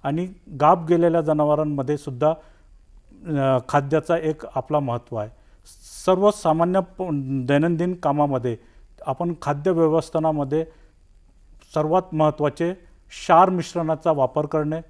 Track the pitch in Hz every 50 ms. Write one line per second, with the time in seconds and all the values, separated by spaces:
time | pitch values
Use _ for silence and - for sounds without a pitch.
0 | - 139 147 165 180 185 190 - _ - 165 131 147 151 180 175 165 156 175 165
1 | 170 170 165 170 156 151 156 151 151 147 147 151 156 151 147 139 131 131 151 143
2 | - 143 131 120 147 156 160 156 - - - _ _ - - - - _ - -
3 | _ - - - - 175 156 143 135 135 131 127 120 - - 147 143 135 151 156
4 | 156 - 170 170 160 156 156 - - - - 131 127 - 151 147 143 127 117 120
5 | - - 123 113 104 110 - _ _ _ - _ _ - - - - - - -
6 | - - 185 185 202 208 208 - - 165 156 160 170 180 185 196 180 - - -
7 | 185 180 151 143 135 131 135 135 127 123 143 143 156 175 175 156 175 180 180 175
8 | - 156 139 147 147 143 135 127 120 127 113 107 - - _ - - - - -
9 | - 147 131 - 175 170 170 - - 143 147 143 147 190 180 165 165 156 156 165
10 | 156 - - 160 156 160 156 151 143 135 147 156 160 165 - - - - _ _
11 | _ _ _ - _ _ _ _ _ - - - - _ - 160 151 156 165 185
12 | 180 180 160 156 156 151 151 - 147 147 139 - 165 170 190 - - - - _
13 | _ - - - - - 175 165 185 185 185 175 160 - - 175 165 156 160 151
14 | - 170 160 139 131 127 - 151 151 151 - 156 151 151 156 165 160 -